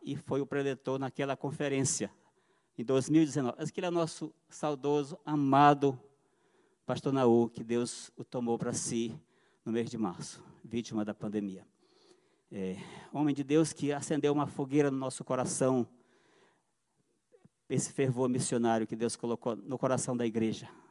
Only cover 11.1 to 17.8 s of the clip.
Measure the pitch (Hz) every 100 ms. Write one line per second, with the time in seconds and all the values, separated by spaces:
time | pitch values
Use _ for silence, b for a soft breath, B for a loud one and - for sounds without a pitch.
11.1 | 101 107 107 101 92 - _ b b b
12.1 | b b b b 101 92 92 B B B
13.1 | 139 151 139 135 151 160 - 143 143 -
14.1 | 151 143 147 139 - 135 147 143 135 131
15.1 | - - 127 123 - 131 131 117 - b
16.1 | b b b b b b _ _ _ _
17.1 | _ _ _ - _ - 127